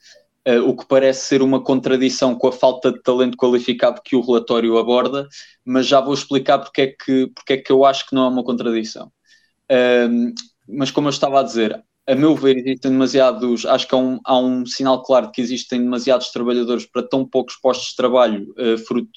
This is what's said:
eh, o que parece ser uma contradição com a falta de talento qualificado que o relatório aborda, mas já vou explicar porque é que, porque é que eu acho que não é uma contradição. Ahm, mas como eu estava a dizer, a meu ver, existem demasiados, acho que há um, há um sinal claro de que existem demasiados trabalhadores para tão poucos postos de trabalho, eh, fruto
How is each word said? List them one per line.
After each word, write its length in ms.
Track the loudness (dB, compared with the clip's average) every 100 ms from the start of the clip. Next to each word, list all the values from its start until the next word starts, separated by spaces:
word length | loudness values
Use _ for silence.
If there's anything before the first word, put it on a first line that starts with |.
| _ -20 _ _
eh, 160 | 0 2
o 160 | 2 -2
que 100 | 2
parece 400 | 4 4 0 0
ser 140 | 2
uma 220 | 2 0
contradição 720 | 0 -2 0 0 0 0 -2
com 140 | 0 -2
a 40 |
falta 400 | 2 0 2 -2
de 80 | -2
talento 360 | -2 0 0 0
qualificado 640 | 0 0 -2 0 0 -2
que 100 | -2
o 60 | -2
relatório 560 | 2 0 0 -2 2 0
aborda, 500 | 2 0 0 -4 -10 -16 -20 _
mas 220 | -4 -2 2
já 140 | 2
vou 100 | 2
explicar 460 | -4 -2 -2 2 0
porque 240 | 0 -4
é 40 | -4
que, 400 | -4 -2 0 0
porque 200 | -6 -4
é 20 | -4
que 160 | 2
eu 100 | 4 4
acho 200 | 2 -2
que 80 |
não 120 | 0 0
é 20 |
uma 160 | -2
contradição. 680 | -4 -4 -2 -4 -6 -12 -20 _ _ _ _ _ 0
Ahm, 640 | 2 4 2 2 0 -4 -8 -16 _ -14
mas 220 | -6 -4
como 180 | -2 -2
eu 20 |
estava 300 | -2 0 0
a 20 |
dizer, 400 | 0 -2 -2 -4 _ _ -2
a 80 |
meu 200 | 2 4 4
ver, 220 | 2 2
existem 320 | 0 -4 -2
demasiados, 760 | 0 2 2 2 2 -2 -2
acho 240 | 0 -2 0
que 60 |
há 40 | 0
um, 220 | 0 -4 0
há 120 | 0
um 280 | 0 -4 -6
sinal 360 | -4 -2 -2
claro 240 | 2 0 0
de 60 |
que 80 | -6
existem 400 | -6 -6 -6 -4
demasiados 500 | -2 -2 0 0 -2
trabalhadores 540 | -6 -2 -2 -2 -4
para 180 | -4 -8
tão 240 | -4 -4 -2
poucos 300 | -4 -4 -2
postos 320 | -2 -2 -6
de 60 | -4
trabalho, 560 | 0 2 2 0 -8 -6
eh, 180 | -2 -2
fruto 340 | -2 -6 -6